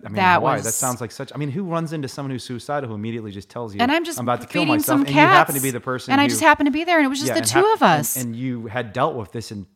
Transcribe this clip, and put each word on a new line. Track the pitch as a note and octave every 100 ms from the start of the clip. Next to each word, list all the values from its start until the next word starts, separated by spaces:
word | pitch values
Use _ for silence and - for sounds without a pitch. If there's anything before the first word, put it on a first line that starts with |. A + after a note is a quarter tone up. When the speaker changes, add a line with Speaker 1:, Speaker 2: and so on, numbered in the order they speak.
Speaker 1:
I | G#2
mean, | G#2
Speaker 2:
That | F#3 E3+
Speaker 1:
Hawaii, | C3 A#2+
that |
Speaker 2:
was | G#2
Speaker 1:
sounds | - C3 B2
like | A#2
such, | - C3
I | C3+
mean, | D3
who | C#3+
runs | F#3 E3 E3
into | D#3 C3
someone | - C#3
who's | B2+
suicidal | - A#2+ - D3 B2
who | G#2+
immediately | A2 A#2 G#2+
just | G2+ -
tells | A#2+ A#2
you, | G2+
Speaker 2:
And | A#3+
I'm | D#4+
just | E4+ D4
Speaker 1:
"I'm |
about | A#2+ B2
to | A#3+
kill | D4+
Speaker 2:
feeding | D4+ D4+
Speaker 1:
myself," | D4+
Speaker 2:
some | D4+
Speaker 1:
and | C4+
you |
happen | C#4+ D#4+ F#4 -
to | C#3
Speaker 2:
cats. |
Speaker 1:
be | C3+
the | A#2+
person | C3 B2+ -
Speaker 2:
And | C#4
I |
Speaker 1:
who | C#4+
Speaker 2:
just | C#4
happened | D#4 D4 D4
to |
be | C#4+
there, | E4+ E4
and | C4+
it |
was | C4+
just | C#4
Speaker 1:
Yeah, |
Speaker 2:
the | D#4+
Speaker 1:
and | -
Speaker 2:
two | -
Speaker 1:
hap-, | G#4+ G#4+
Speaker 2:
of |
us. | A3 D#3 A#2 C3+
Speaker 1:
and, | A#2+
and | A#2
you | C3 B2 A2+
had | B2 A2+
dealt | A#2 D#3
with | C3+ G#2
this | A#2+ -
in, | G#2 F#2